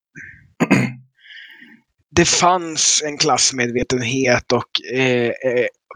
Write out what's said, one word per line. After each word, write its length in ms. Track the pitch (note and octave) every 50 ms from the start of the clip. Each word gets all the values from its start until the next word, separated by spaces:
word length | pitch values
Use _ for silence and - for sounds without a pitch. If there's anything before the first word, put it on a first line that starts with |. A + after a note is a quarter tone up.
| _ _ - - - - - - - _ _ - - -
<clears throat> 220 | - - - - - - - _ _ _ _ - - - - - - - - - - - _ _ _ _ _ _
det 140 | - E3 E3+ D#3+
fanns 760 | - - - F3 F3+ F#3 E3+ E3 D#3+ D3 - - - - D3+
en 120 | D3+ D3 C#3+
klassmedvetenhet 1300 | D#3 D3+ C3 A#2+ - - C3+ B2+ A#2+ A#2+ A#2 B2 B2 - C3 B2+ B2 A2+ C3 C3+ C3 B2 B2 A#2+ - - B2
och, 420 | A#2+ - - - - - F2 A#2
eh, 320 | C3 C3 C3 B2 B2 A#2+ A#2
eh, 380 | - - - C3 A#2+ B2 A#2+ G#2 - _ _ - -